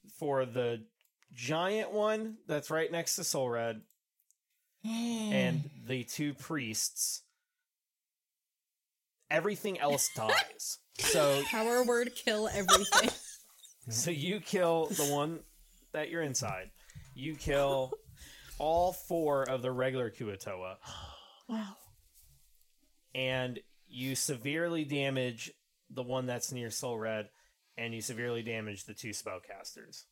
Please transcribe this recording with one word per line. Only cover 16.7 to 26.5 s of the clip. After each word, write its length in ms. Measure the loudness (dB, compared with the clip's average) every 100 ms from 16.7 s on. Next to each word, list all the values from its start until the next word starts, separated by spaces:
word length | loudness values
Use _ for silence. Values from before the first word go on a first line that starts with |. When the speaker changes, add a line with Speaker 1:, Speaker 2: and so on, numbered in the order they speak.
| -18 -20 -18 -16
Speaker 1:
You 200 | -8 -8
kill 580 | -6 0 2 4 2 -2 -6 -12 -20 -20 -20 -16 -4
all 360 | 2 4 4
four 480 | 0 -2 0 4 4
of 180 | 2 0
the 100 | -2
regular 400 | 0 0 0 -4
Kuo-toa. 680 | -4 -8 -6 -8 -8 -8 -10 -14 -14 -14 -16 -20 -20 -6
Speaker 3:
Wow. 260 | -6 -6 -12 -20 -20 _ -20 -20 -20 -20 _ _ _ _ _ _
Speaker 1:
And 460 | -2 0 0 -2 -6 -12 _ -16
you 280 | -6 -4
severely 720 | -2 -2 -2 -2 -2 0 -2 -2
damage 680 | 0 0 0 -2 -4 -12 -14 _ _ _
the 120 | -8
one 220 | -2 -2
that's 260 | -2 -4 -4